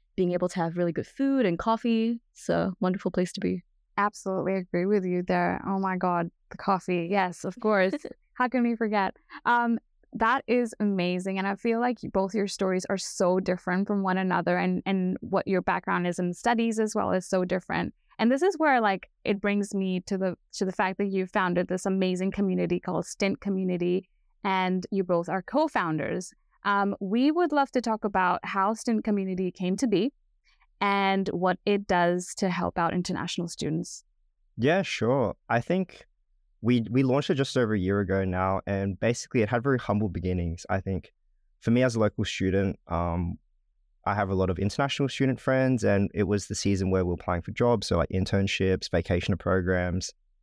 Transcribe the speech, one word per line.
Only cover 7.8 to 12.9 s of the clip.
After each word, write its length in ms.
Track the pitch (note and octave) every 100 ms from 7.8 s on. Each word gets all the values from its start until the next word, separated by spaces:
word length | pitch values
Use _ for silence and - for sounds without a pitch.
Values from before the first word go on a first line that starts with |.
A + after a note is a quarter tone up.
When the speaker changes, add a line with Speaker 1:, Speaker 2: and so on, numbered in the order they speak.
| F#3 C#4+ -
Speaker 1:
<laughs> 180 | - _
Speaker 2:
How 140 | - B3+
can 140 | B3+
we 140 | A#3+ A3+
forget? 400 | A3 G#3 F#3+ - _ - -
Um, 340 | A#3+ A#3+ A#3 - _ _
that 320 | A3 A3+ C4 -
is 300 | B3 A#3+ -
amazing. 600 | G#3 F#3+ F3+ F3+ F#3 F#3+
And 80 | G3
I 100 | G3
feel 240 | A#3+ A3+
like 180 | B3 A#3 G#3+
both 220 | G3 F#3+
your 120 | G#3+ G3
stories 400 | - F#3+ F#3
are 80 | -